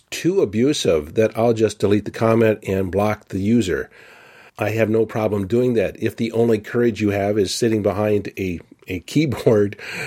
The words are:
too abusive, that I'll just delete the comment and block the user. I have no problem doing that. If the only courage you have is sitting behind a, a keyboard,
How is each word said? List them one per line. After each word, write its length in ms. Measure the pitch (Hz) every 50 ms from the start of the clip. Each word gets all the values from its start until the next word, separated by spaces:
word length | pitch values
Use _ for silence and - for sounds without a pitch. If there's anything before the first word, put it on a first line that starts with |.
| _ _
too 320 | - - - 165 190 196
abusive, 720 | 156 104 92 110 120 143 151 - - - 85 78 76 80 85
that 240 | 110 110 107 -
I'll 160 | 110 113 120 117
just 240 | 110 113 104 -
delete 280 | - - 101 104 104 101
the 60 | -
comment 460 | - - 117 113 113 113 113 110 104 - -
and 240 | - 95 95 98 90
block 360 | 85 98 104 107 107 - -
the 120 | _ - 95
user. 520 | 95 104 117 120 107 90 78 67 - - - - - - - - - - - - - - _
I 140 | - 110 104
have 180 | 107 113 110 104
no 160 | 107 113 110
problem 400 | 107 - 117 107 104 104 104 98
doing 300 | 92 113 120 123 127 120
that. 260 | 110 92 80 - -
If 140 | 107 107 -
the 160 | - 117 113
only 260 | - 113 117 117 110
courage 420 | 101 110 - - 120 120 120 104 95
you 120 | 107 101
have 260 | 98 101 98 101 104
is 160 | 110 95 90 -
sitting 300 | - 123 117 110 107 98
behind 460 | 104 92 101 107 107 107 101 98 104 -
a, 260 | - 98 92 87 80 - _ - _ _
a 140 | - 92 87
keyboard, 760 | - - - 147 160 147 107 - - 135 113 104 104 101 104 - - - - - -